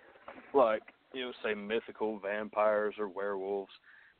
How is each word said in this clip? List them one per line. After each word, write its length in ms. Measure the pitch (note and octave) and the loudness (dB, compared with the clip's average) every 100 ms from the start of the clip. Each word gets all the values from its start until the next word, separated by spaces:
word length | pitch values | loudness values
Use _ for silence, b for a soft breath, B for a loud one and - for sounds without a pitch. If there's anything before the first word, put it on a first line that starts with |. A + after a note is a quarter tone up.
| B B - - - | B B -20 -18 0
like, 300 | C#3 A#2 A2 - _ _ | 4 6 4 -4 _ _
you 120 | C3 B2 | -8 -8
know, 60 | - | -4
say 100 | A2+ | -4
mythical 680 | G#2 G2+ A2+ - - A2 G#2+ | -4 -2 -2 -2 -4 -4 -2
vampires 760 | G2 G#2+ G#2+ G#2+ G#2+ G#2+ G#2+ G#2+ | -4 -4 -2 2 4 4 2 -2
or 100 | G#2 | -6
werewolves, 640 | F2+ G2+ G2 F#2+ G2+ F#2+ - b b b | -4 -4 -2 -2 -4 -4 -14 b b b